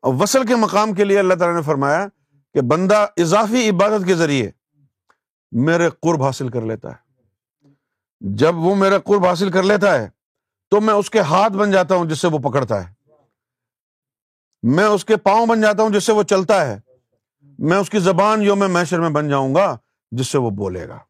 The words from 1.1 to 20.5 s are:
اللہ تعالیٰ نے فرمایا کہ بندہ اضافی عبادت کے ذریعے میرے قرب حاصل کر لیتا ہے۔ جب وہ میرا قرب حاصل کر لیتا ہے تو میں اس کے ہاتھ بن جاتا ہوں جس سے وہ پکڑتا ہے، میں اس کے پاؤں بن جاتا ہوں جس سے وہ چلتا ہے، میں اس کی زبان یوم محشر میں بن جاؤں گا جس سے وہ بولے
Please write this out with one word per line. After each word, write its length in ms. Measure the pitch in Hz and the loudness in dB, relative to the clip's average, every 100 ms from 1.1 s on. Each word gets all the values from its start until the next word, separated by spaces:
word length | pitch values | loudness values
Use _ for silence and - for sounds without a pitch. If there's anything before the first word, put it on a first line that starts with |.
| 196 | 2
اللہ 140 | 185 | 2
تعالیٰ 240 | 180 175 170 | 0 0 -2
نے 60 | |
فرمایا 440 | 151 139 139 156 202 _ _ _ _ | -2 -2 0 -2 -4 _ _ _ _
کہ 80 | 151 | -4
بندہ 460 | 123 156 185 208 202 - | 0 0 2 2 2 0
اضافی 520 | 170 202 214 247 220 | 2 2 2 0 0
عبادت 360 | 180 202 214 180 | 2 0 0 0
کے 100 | 175 | 0
ذریعے 360 | 160 143 104 - _ _ _ _ _ _ _ _ _ | 0 -2 -4 -8 _ _ _ _ _ _ _ _ _
میرے 380 | 113 143 170 170 | -2 0 2 0
قرب 340 | - 160 160 | -2 -4 -2
حاصل 260 | 135 127 131 | -2 -4 -8
کر 120 | 120 | -6
لیتا 300 | 110 110 - | -8 -10 -12
ہے۔ 200 | 120 _ _ _ _ _ _ _ _ _ _ _ _ | -20 _ _ _ _ _ _ _ _ _ _ _ _
جب 360 | 98 104 151 175 | -10 0 0 2
وہ 200 | 165 196 | 0 2
میرا 220 | 196 196 | 2 0
قرب 280 | 196 202 180 | 0 0 2
حاصل 260 | 175 196 | 0 -2
کر 120 | 180 | 0
لیتا 380 | 185 208 202 151 | 0 2 2 0
ہے 80 | 104 _ _ _ _ _ _ | -2 _ _ _ _ _ _
تو 120 | 202 | 0
میں 120 | 214 | 2
اس 160 | 208 202 | 0 0
کے 100 | 220 | 0
ہاتھ 340 | 160 175 220 | 2 2 2
بن 180 | 196 208 | 0 2
جاتا 240 | 190 175 185 | 2 2 0
ہوں 100 | 165 | 0
جس 140 | 151 | -2
سے 80 | 180 | -2
وہ 120 | 156 | -2
پکڑتا 500 | 131 127 120 104 90 | -2 -2 -2 -6 -8
ہے، 40 | _ _ _ _ _ _ _ _ _ _ _ _ _ _ _ _ _ | _ _ _ _ _ _ _ _ _ _ _ _ _ _ _ _ _
میں 220 | 113 147 214 | 0 2 2
اس 200 | 208 - | 0 0
کے 120 | 214 | 0
پاؤں 280 | 202 208 233 | 2 2 2
بن 160 | 226 | 2
جاتا 220 | 214 202 | 2 2
ہوں 60 | 220 | 0
جس 140 | 208 | 0
سے 80 | 208 | 0
وہ 120 | 214 | 0
چلتا 440 | 208 196 180 202 143 | 2 0 2 0 0
ہے، 120 | 104 _ _ _ _ _ _ | -6 _ _ _ _ _ _
میں 360 | 143 - 147 190 | _ -6 0 0
اس 120 | 185 | 0
کی 100 | 208 | 0
زبان 420 | 180 175 208 220 | 0 2 2 2
یوم 180 | 202 202 | 0 2
محشر 400 | 196 175 165 175 | 0 0 0 -2
میں 100 | 165 | -2
بن 200 | 147 151 | -2 -2
جاؤں 260 | 139 135 143 | -2 0 0
گا 220 | 196 120 _ _ _ | 0 -2 _ _ _
جس 160 | 120 131 | -8 -4
سے 100 | 143 | -2
وہ 120 | |
بولے 380 | 120 | -2